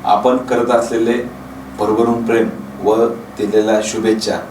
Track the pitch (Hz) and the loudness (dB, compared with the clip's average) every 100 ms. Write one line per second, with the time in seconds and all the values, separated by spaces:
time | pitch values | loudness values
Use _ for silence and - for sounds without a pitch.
0 | 127 120 127 127 - 120 117 123 - 117 | 2 4 4 2 0 0 2 2 2 0
1 | 113 120 120 - - - - - 107 107 | 0 0 -2 -10 -14 -14 -14 -6 0 2
2 | 120 117 113 117 113 - - - - 110 | 2 2 2 2 0 -4 -12 -4 0 2
3 | 117 - - - 101 107 107 110 - 120 | 2 -2 -12 -6 0 2 2 0 0 0
4 | 107 110 107 92 - | 0 0 0 -4 -6